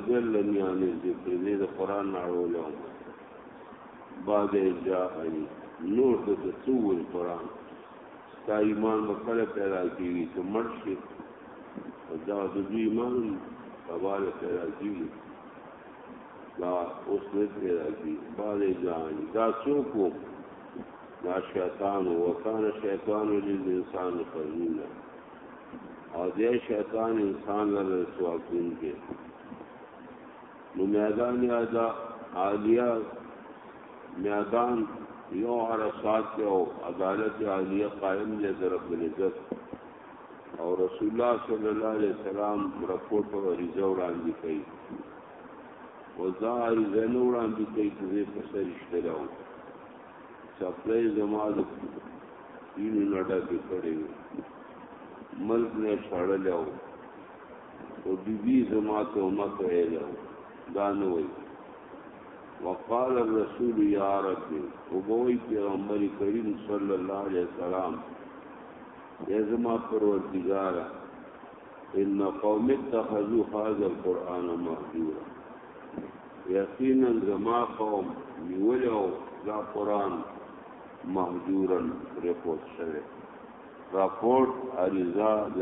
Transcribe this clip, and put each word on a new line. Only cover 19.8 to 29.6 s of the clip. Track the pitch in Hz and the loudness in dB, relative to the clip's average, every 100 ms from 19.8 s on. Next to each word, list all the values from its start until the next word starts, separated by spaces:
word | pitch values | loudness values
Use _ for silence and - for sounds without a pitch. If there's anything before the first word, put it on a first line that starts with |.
| 127 113 | 2 2
و؟ | 90 73 - - - - - - - - - - | 2 2 -8 -12 -14 -16 -14 -12 -12 -14 -18 -8
دا | 90 92 - | -2 -2 -2
شیطان | 98 90 - 98 101 92 | 0 0 0 0 2 2
و. | |
وکان | 85 87 85 110 110 107 101 | 4 4 2 0 2 2 2
شیطان | 107 95 - 107 107 | 0 0 2 2 4
للانسان | 101 101 98 92 92 90 95 90 87 80 | 2 2 0 2 0 0 -2 -2 -2 -4
خذولا. | 82 76 82 82 78 - - - - - - - - - - - - - 82 | -4 -4 0 0 0 -4 -10 -14 -16 -16 -16 -16 -16 -14 -14 -14 -14 -10 -4
او | 90 90 | -2 2
دې | 113 120 - | 4 2 2
شیطان | 104 101 110 113 113 101 | 0 0 0 2 4 2
انسان | 98 104 104 104 101 | 0 -2 0 2 2
له | 95 | 2
رسوا | 92 85 - 90 82 - | 2 0 0 0 0 -2
کوونکی. | 87 85 80 78 - - - - - - - | -2 0 -2 -6 -6 -10 -12 -12 -16 -14 -14